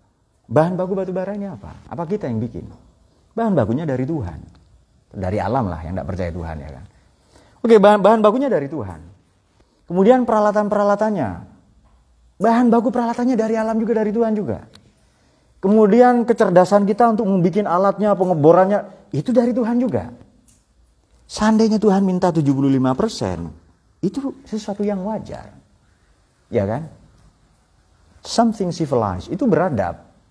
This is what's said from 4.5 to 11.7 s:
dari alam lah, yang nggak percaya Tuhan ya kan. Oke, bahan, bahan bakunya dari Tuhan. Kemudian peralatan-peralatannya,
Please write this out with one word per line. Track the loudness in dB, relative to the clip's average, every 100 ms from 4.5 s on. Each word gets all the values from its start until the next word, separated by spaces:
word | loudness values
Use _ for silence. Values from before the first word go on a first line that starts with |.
| -20 _ _ _ _ _
dari | -10 -6 -4
alam | -2 -4 -4
lah, | -6 -8
yang |
nggak | -8 -8
percaya | -6 -8
Tuhan | -8 -10 -12
ya | -14
kan. | -18 -20 _ _ _ _ _ _ _
Oke, | 4 6
bahan, | 8 6
bahan | 4 4 4
bakunya | 2 0
dari | -2 -2
Tuhan. | -8 -10 -12 -18 -20 _ _ _ _ _ _ -4
Kemudian | 2 4 4 2
peralatan-peralatannya, | 2 2 0 0 0 2 0 0 -2 -4 -6 -14 -20 _